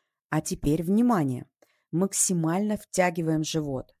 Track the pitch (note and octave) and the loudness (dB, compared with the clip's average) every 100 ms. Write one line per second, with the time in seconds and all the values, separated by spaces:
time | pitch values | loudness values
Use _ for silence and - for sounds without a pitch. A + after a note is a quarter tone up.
0 | _ _ - D3+ - F3+ D3 D#3+ E3+ G3+ | _ _ -4 -4 -2 -2 0 0 2 4
1 | A#3+ G#3 C#3 B2+ - _ _ _ - D#3+ | 4 2 0 -2 -8 _ _ _ -6 -2
2 | G3 - - F3 D#3+ F3+ G#3+ G#3 - - | 0 0 0 2 0 0 -2 -4 -4 0
3 | F3+ F3 D#3+ D#3 D3+ D#3+ D3 C3 - _ | 0 0 0 0 0 -2 -4 -6 -10 _